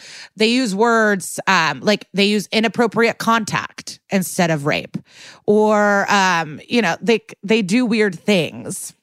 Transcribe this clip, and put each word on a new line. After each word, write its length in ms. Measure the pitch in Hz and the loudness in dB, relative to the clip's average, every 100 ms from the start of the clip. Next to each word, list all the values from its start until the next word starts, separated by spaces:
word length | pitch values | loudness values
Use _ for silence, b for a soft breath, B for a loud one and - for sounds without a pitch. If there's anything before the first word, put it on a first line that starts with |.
| B B B | B B B
they 140 | - 220 | -2 0
use 260 | 247 254 | 2 0
words, 640 | 190 233 226 214 196 - - - | 0 2 2 2 0 -4 -8 0
um, 320 | 190 160 143 | 0 0 -2
like, 260 | 208 208 - | -2 -2 -2
they 100 | 180 | 0
use 240 | 202 208 - | 0 0 -2
inappropriate 680 | 220 226 - 233 208 233 - | -2 -2 0 -2 2 0 0
contact 840 | - 226 214 117 - - - - - | 0 0 0 -6 -8 -12 -16 -16 -4
instead 400 | 196 175 - 175 | -4 -2 -2 0
of 160 | 156 147 | 0 -2
rape. 300 | 85 - - - B B B - | -4 -4 -12 -12 B B B 0
Or, 640 | 208 214 208 208 202 - | 2 4 4 2 2 2
um, 500 | 202 190 170 156 139 - | 2 2 0 -4 -10 -4
you 140 | 240 | 0
know, 140 | 185 - | 0 0
they, 200 | 180 226 - - | 0 0 -2 -10
they 180 | 190 226 | 0 0
do 240 | 185 233 247 | 2 2 2
weird 320 | 226 208 170 | 2 0 -2
things. 760 | - 202 143 120 107 196 - - | 0 0 0 -6 -12 -10 -12 -16